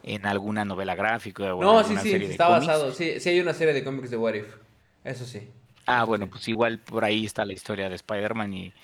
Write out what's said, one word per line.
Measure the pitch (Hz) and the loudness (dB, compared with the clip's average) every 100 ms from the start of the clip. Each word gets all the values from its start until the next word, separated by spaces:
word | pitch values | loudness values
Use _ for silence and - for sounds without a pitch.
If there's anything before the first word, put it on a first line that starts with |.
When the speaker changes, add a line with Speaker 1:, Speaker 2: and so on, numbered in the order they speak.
Speaker 1:
en | - 104 101 | -8 -4 -2
alguna | 101 104 107 | -2 -2 -4
novela | 101 92 95 | -2 -4 -4
gráfica | 87 104 113 107 95 98 | -2 0 -2 -6 -6 -4
o | 90 | 2
en | 190 | 6
Speaker 2:
No, | 220 | 6
sí, | 214 196 | 6 0
Speaker 1:
alguna | |
Speaker 2:
sí, | 196 | 0
Speaker 1:
serie | 190 196 | 0 0
Speaker 2:
sí | |
Speaker 1:
de | 180 | 4
Speaker 2:
está | 170 | 6
Speaker 1:
cómics. | |
Speaker 2:
basado. | 170 160 156 139 | 6 4 2 0
Sí, | 131 165 - | -2 -4 -2
sí | 180 | 2
hay | 175 | 2
una | 175 | 2
serie | 156 160 | 2 2
de | 139 | 2
cómics | 131 135 123 | -2 -6 -6
de | 117 | -2
What | 113 | 0
If. | 107 104 - _ _ _ _ | -2 -8 -18 _ _ _ _
Eso | - 123 120 | -12 -10 -10
sí. | 104 - - _ _ - | -14 -16 -20 _ _ 0
Speaker 1:
Ah, | 123 | 2
Speaker 2:
Eso | |
Speaker 1:
bueno, | 113 107 95 | 2 0 -2
Speaker 2:
sí. | |
Speaker 1:
pues | - - | -6 -6
igual | 110 117 113 | 2 0 0
por | - 113 | -6 -2
ahí | 110 107 107 | 0 0 -2
está | - | -4
la | 104 | -6
historia | 95 - 101 95 | -6 -8 -4 -4
de | 90 | -6
Spider-Man | - 104 107 113 104 | -6 -4 -2 -4 -6
y, | 95 92 - | -8 -12 -16